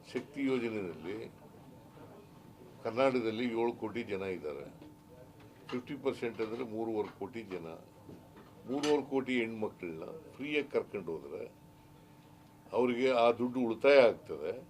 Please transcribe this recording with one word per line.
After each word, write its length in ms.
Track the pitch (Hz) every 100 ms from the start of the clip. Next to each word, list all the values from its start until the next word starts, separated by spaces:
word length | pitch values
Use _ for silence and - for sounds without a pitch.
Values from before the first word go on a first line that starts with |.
| -
ಶಕ್ತಿ 320 | 131 123 139 135
ಯೋಜನೆಯಲ್ಲಿ 840 | 131 113 110 92 78 80 107 117 - - - - - - - - - - - - - - -
ಕರ್ನಾಟಕದಲ್ಲಿ 800 | 117 113 135 127 113 110 123 113
ಏಳು 120 | 117
ಕೋಟಿ 300 | 117 110 101
ಜನ 180 | 104 98
ಇದ್ದಾರೆ. 520 | 95 87 76 71 71 - - - - - - - - - -
ಫಿಫ್ಟಿ 280 | 127 123 139
ಪರ್ಸೆಂಟ್ 460 | 135 - 117 104
ಅಂದರೆ 220 | 110 117
ಮೂರುವರೆ 560 | 123 107 113 107 95 -
ಕೋಟಿ 240 | 98 117
ಜನ. 220 | 101 92 82 82 - - - - - - - - 113
ಮೂರುವರೆ 380 | 139 147 147 135
ಕೋಟಿ 300 | 135 127 127
ಹೆಣ್ಮಕ್ಳನ್ನ 640 | 113 113 107 - 87 80 87 - - -
ಫ್ರೀಯಾಗಿ 320 | 147 147 -
ಕರ್ಕೊಂಡು 500 | 120 104 104 82 80
ಹೋದ್ರೆ 340 | 69 85 - - - - - - - - - - - - -
ಅವ್ರಿಗೆ 420 | 107 123 120 131
ಆ 180 | 123 117
ದುಡ್ಡು 280 | 117 123 127
ಉಳಿತಾಯ 400 | 120 110 139 143 117
ಆಗ್ತದೆ. 600 | 90 - 76 78 120